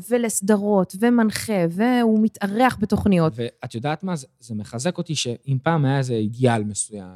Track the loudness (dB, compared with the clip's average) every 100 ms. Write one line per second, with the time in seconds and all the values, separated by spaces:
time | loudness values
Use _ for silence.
0 | 0 0 0 -2 2 2 4 2 2 0
1 | 2 4 2 -2 -2 0 0 0 0 2
2 | 2 4 2 0 -4 2 0 0 -2 0
3 | 4 4 2 0 -8 -8 -12 -6 -6 -6
4 | -6 -8 -10 _ -12 -12 -10 -6 -4 -4
5 | -6 -4 -4 -6 -4 -2 0 2 2 0
6 | 0 -2 -2 2 2 2 -2 -6 -8 -12
7 | -16